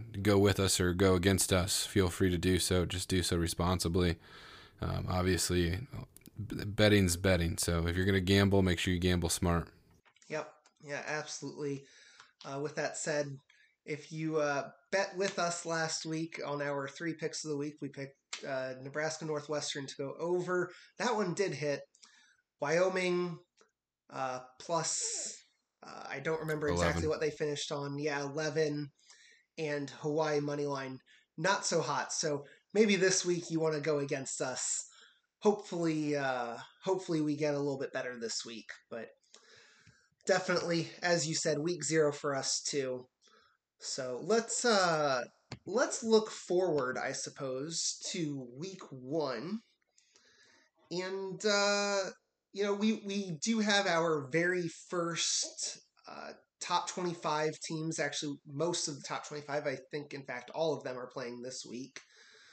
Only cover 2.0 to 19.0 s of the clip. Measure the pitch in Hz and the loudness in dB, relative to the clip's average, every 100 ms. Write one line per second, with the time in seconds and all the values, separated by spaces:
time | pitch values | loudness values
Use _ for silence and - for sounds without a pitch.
2 | 90 - 95 87 92 92 - 92 85 92 | 4 4 2 4 4 4 4 2 2 -2
3 | - 92 82 87 85 - 87 90 - 92 | 0 0 2 2 0 0 0 2 2 4
4 | 87 82 - - - - - - - 90 | 4 2 -6 -20 -20 -20 -20 -6 -4 -2
5 | 92 90 92 90 - 90 85 90 123 104 | -2 0 2 2 2 2 2 0 -6 -12
6 | - - - - 101 - 104 101 104 104 | -14 -16 -16 -10 -8 -6 -4 4 8 8
7 | 92 85 95 90 85 90 - 85 85 87 | 6 4 4 4 4 0 0 2 2 2
8 | 95 98 90 98 101 98 92 85 - 90 | 4 4 6 6 8 6 6 4 2 2
9 | 90 90 85 - 90 85 80 - _ _ | 4 4 2 2 2 2 0 -10 _ _
10 | _ _ - 151 - - _ _ 147 139 | _ _ -8 -8 -8 -16 _ _ -10 -10
11 | - 151 147 - 143 - 143 139 139 - | -6 -6 -6 -8 -10 -6 -6 -6 -10 -20
12 | - - - _ 156 139 147 151 143 - | -20 -20 -20 _ -10 -6 -6 -4 -4 -4
13 | 170 147 143 139 _ _ _ _ - 143 | -2 -2 -2 -6 _ _ _ _ -8 -8
14 | - 160 156 156 147 139 131 - _ 190 | -8 -6 -2 0 2 0 -4 -12 _ 0
15 | 196 180 196 - 170 170 165 165 160 - | 0 -2 -2 0 -2 -2 -4 -2 -2 -2
16 | 160 160 160 - 143 147 143 143 135 - | -4 -4 -4 -6 -4 -4 -2 -4 -6 -6
17 | 170 160 160 - 156 143 151 147 143 139 | -6 -4 -6 -6 -6 -4 -4 -6 -10 -8
18 | 139 - _ - 143 131 131 127 135 147 | -12 -12 _ -10 -4 -4 -4 -6 -8 -4